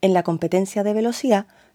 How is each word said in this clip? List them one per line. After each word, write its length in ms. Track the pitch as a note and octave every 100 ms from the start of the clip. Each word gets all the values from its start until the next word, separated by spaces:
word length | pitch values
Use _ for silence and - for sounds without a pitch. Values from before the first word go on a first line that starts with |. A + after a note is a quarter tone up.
En 120 | F#3+
la 100 | F3+
competencia 600 | E3+ E3 E3 F#3 F#3+ G#3+
de 100 | G3+
velocidad, 540 | G#3+ A#3 A#3 C4+ G3 - _ _